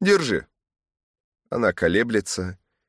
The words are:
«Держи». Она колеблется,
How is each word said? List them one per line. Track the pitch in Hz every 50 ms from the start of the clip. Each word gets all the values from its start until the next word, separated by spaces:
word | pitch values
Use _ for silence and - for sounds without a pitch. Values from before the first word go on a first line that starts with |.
«Держи». | - 190 202 190 165 127 104 76 - - _ _ _ _ _ _ _ _ _ _ _ _ _ _ _ _ _ _ _ _
Она | - - 117 101 90
колеблется, | - - 82 87 101 120 120 113 107 98 - - - 92 92 90 - _ _ _ _ _